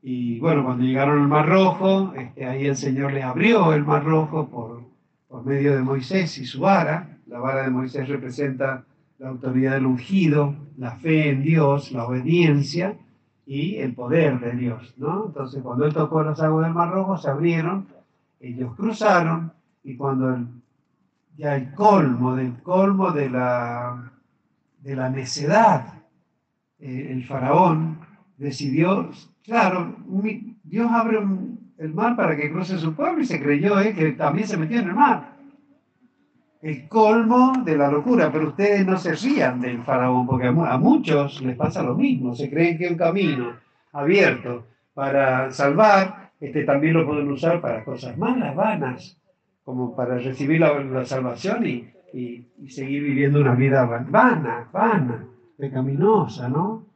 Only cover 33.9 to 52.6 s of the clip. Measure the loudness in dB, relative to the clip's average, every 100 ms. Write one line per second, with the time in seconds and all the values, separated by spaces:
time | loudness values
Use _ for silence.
33.9 | 2 -2 0 -2 -2 -2 -4 -2 -2 -2
34.9 | 2 2 2 -4 -20 -20 _ _ _ _
35.9 | _ _ _ _ _ _ _ -10 -10 -4
36.9 | 4 4 6 4 6 4 4 0 2 2
37.9 | 2 2 2 4 0 -4 0 2 2 2
38.9 | 0 -2 -4 0 2 2 0 -6 -6 -2
39.9 | 0 2 0 0 0 0 0 0 2 4
40.9 | 4 4 0 0 -4 -8 -4 -4 -2 -4
41.9 | 0 0 0 -4 -6 -6 0 0 0 -4
42.9 | 0 0 0 0 -2 -6 -10 _ _ _
43.9 | -6 2 4 4 0 -6 -10 -12 _ _
44.9 | -6 -2 2 2 2 -2 0 0 6 6
45.9 | 6 4 -4 -20 _ -8 -4 0 2 4
46.9 | 2 2 -2 -2 -2 0 0 -2 -6 -8
47.9 | -12 -10 -6 -2 -2 -2 -2 -2 -2 -4
48.9 | -8 -14 _ _ _ _ _ -12 -6 -6
49.9 | -4 -4 -4 -4 -4 0 4 4 2 -2
50.9 | -4 -4 -4 -4 -6 -6 -2 -2 -4 -8
51.9 | _ _ -12 -10 -12 -18 _